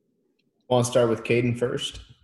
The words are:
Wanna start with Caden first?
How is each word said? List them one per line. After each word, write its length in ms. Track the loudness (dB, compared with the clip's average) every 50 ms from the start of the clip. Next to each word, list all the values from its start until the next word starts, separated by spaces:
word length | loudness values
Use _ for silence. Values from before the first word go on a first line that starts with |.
| _ _ _ _ _ _ _ _ _ _ _ _ _ 0
Wanna 160 | 2 2 2
start 260 | 2 2 2 2 2
with 140 | 2 -2 0
Caden 360 | 0 0 2 2 0 -2 -2
first? 400 | -2 -4 -4 -4 -6 -8 -10 -12 -18 -20 -20 _